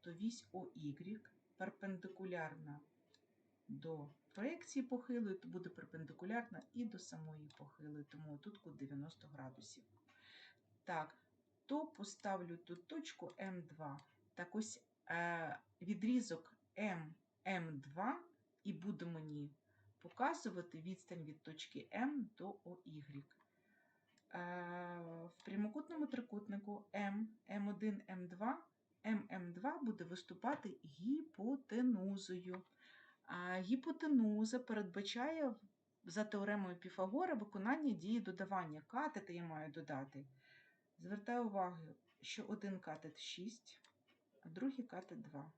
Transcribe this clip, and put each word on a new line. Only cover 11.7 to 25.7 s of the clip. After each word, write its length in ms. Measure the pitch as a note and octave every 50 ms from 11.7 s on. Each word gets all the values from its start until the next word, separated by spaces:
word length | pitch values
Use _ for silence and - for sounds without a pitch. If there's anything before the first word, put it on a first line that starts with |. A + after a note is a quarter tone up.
| C4+ D4+ D#4
поставлю 720 | D#4 - - G3+ G3+ - - - G#3 G3 F#3 F3+ E3+ E3+
тут 300 | E3+ - - F3 E3+ -
точку 480 | _ D#4 E4 - - - - - F3 - -
М 220 | G3 F#3+ F#3 F3+ E3+
два. 420 | - - - D#3 D3 C#3 D3 - - - _ _ _ _
Так 200 | - F3+ - -
ось, 300 | G#3+ A3 - - - - _ _ _ _ -
е, 500 | E3 E3+ E3+ E3+ E3+ E3+ E3 D#3 - - - _ _ _ F3+
відрізок 680 | E3+ G#3+ G#3+ G3 A3 B3 B3+ A3+ - E3 D#3+ - - - _ _ _ _ -
М, 360 | G#3 G#3 F#3 E3+ D#3+ D#3 D#3+ - _ _ _ _ _
М 340 | F#3 G3 F3+ E3+ D#3+ D#3 C#3
два 400 | C3+ D3 C#3 E3 G3 A#3 D4 F4 - - - _ _ _ _ _ _
і 80 | G3+ F3+
буде 320 | D#3 E3+ G3+ F#3+ D#3 F3
мені 460 | E3+ E3+ D#3+ D#3 D#3 D3 D3 C#3+ D3 C#3+ _ _ _ _ _ - - - _
показувати 800 | - F3 - - A#3+ D4 E4+ E4 - A3+ F3+ F3 E3+ F3 - D#3+
відстань 460 | D#3+ F3+ F#3+ F3+ - - F3+ F3 D#3+
від 180 | D3 D3 D3+ _
точки 460 | - D#3+ D#3 - - - C#3+ - - -
М 380 | G3+ A#3+ C#4 D4+ C#4+ A3+ G3 _ -
до 200 | E3+ F#3+ G3+ - _
О 120 | F3 F3+ F3+ -
ігрік. 520 | F3 D#3 D3+ C#3 C3 C#3+ C#3+ C#3 _ - _ - _ _ _ _ _ _ _ _ _ _ _ _ _ _ _ _ _ -
Е, 40 | - F3 F3 F3+ F3+ F3 F3 F3 F3+ F3+ F3 F3 F3 E3+ E3 E3 E3 E3 F3 -
в 60 | - -
прямокутному 640 | - G3 G3+ G#3 G#3+